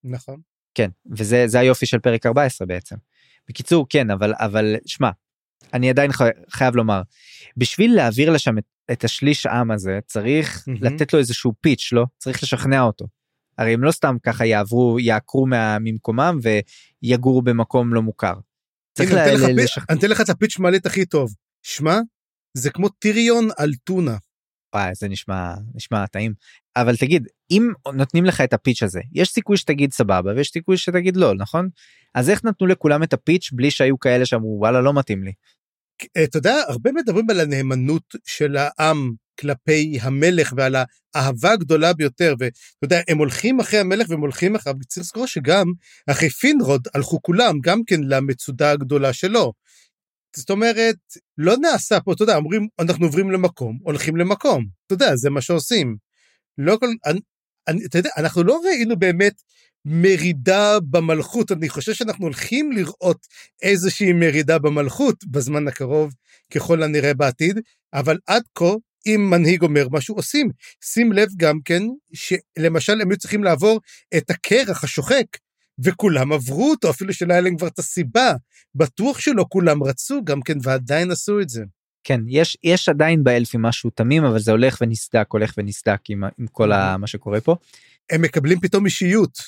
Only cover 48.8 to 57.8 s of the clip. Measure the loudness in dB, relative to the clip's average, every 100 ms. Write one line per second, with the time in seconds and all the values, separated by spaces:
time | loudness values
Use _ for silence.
48.8 | 0 0 0 -2 -2 0 0 -4 _ _
49.8 | _ _ _ _ _ -18 -6 0 0 2
50.8 | 0 0 _ -20 _ -2 2 4 2 0
51.8 | 0 0 0 0 2 2 0 -4 -4 -4
52.8 | -2 2 2 0 0 0 -2 -2 -10 -8
53.8 | -6 -4 -2 -2 -2 0 0 0 -2 -12
54.8 | _ 0 2 2 0 -2 -2 -2 0 -2
55.8 | -2 -6 _ _ _ _ _ -4 0 2
56.8 | 0 -4 -4 -4 -6 _ _ _ -6 -4